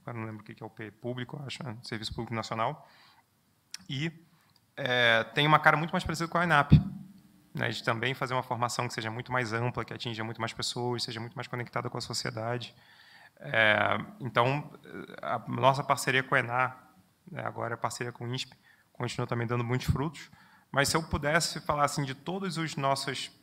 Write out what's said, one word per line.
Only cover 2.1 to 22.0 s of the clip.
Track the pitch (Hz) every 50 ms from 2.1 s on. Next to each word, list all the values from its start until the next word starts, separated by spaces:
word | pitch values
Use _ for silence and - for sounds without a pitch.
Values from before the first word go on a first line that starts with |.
| -
Público | - 117 110 117
Nacional, | 113 110 - 120 110 113 123 151 151 - - - - - - _ _ _ _ _ _ _ _ _ _ _ _ _ - - _
e, | 143 131 147 165 165 - - _ _ _ _ _ _ _ _ _ _
é, | - 139 127 123 123 120 117 117 113 113 - -
tem | - 147
uma | 151 156 151
cara | - 160 151
muito | 147 156 170 -
mais | 180 -
parecida | - 165 156 170 165
com | - 170
a | 175
enap, | 175 160 147 139 - - - - - - - - - - - - - _ _ _ _ _
né, | - 123 120
de | 113 107 -
também | - 120 113 110 127 135
fazer | - 143 117 127
uma | 127 123
formação | - - 113 123 120 - - 123 120
que | -
seja | - 113 110
muito | 110 117 123 -
mais | 127 127 123 110 110
ampla, | 117 117 123 117 - 113
que | - 113
atinja | 110 - 123 117 110 113
muito | 110 113 113
mais | 117 113 -
pessoas, | - 120 - - 127 120 123 120 117 -
seja | - 120 113
muito | 113 120 -
mais | - 123
conectada | - - 120 120 - - 120 120 123
com | - 123
a |
sociedade. | 117 - 117 - - 120 117 117 110 117 120 123 113 - - - - - - - - - - - - - _ _
É, | - 151 - 113 110 107 104 104 104 104 101 107 - - - -
então, | 143 123 - 120 120 131 135 147 - - - - - - - 98 - - - -
a | - - 117 117 107
nossa | 117 127 120 120 131 135 135 143
parceria | - 143 135 - - 127 131 131
com | 131 143
a | 135
enap, | 123 117 120 127 127 123 123 - - - _ _ _ _ _ _ _ -
né, | - 131 117
agora | 113 110 113 113 117 117
a |
parceria | 113 - 120 - - 123 120 120
com | - 120
o | 120 123
insp, | 131 - - - _ _ _ - _ _ _ _
continua | _ 123 120 - - 123
também | 117 123 120 117
dando | 113 123 120 123
muitos | 117 123 127 - -
frutos, | - 127 135 165 135 - - - - - - - - - _ _
mas | - 135 139 -
se | -
eu | 160 160
pudesse | - - 175 143 143 151 170 160 - - 160
falar | - - 156 147 143
assim, | 143 - -